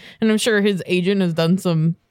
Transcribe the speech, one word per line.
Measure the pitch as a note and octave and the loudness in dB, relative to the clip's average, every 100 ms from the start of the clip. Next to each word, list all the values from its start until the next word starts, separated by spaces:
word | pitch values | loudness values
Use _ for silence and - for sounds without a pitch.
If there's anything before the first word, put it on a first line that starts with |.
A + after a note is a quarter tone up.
| - - | -18 -4
and | A3 | 0
I'm | G#3+ | 0
sure | A#3+ G#3+ | 0 0
his | G#3 F#3 - | 0 -2 -2
agent | F3+ F3+ G3+ | -2 0 0
has | F3+ E3 | 0 0
done | E3 F#3 | 0 0
some | F3+ D#3+ D#3+ E3+ _ | 0 0 0 -2 _